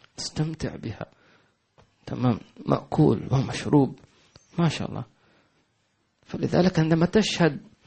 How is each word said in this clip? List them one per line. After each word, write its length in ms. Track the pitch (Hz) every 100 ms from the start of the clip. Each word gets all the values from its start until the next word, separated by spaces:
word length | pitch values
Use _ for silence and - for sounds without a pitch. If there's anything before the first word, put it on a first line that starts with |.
| _ -
تستمتع 600 | - - 156 160 135 -
بها. 300 | 117 - - _ _ _ _ _ _ _ _ _ -
تمام؟ 340 | 120 123 107 - - -
مأكول 640 | 131 - - 151 117 -
ومشروب، 680 | 135 120 - - 147 123 - _ _ _ - _ -
ما 100 | 170
شاء 200 | - -
الله. 160 | 101 117 _ _ _ _ _ _ _ _ _ _ _
فلذلك 560 | - - - - 180 170
عندما 280 | 160 160 170
تشهد 540 | 220 202 - 165 139 - _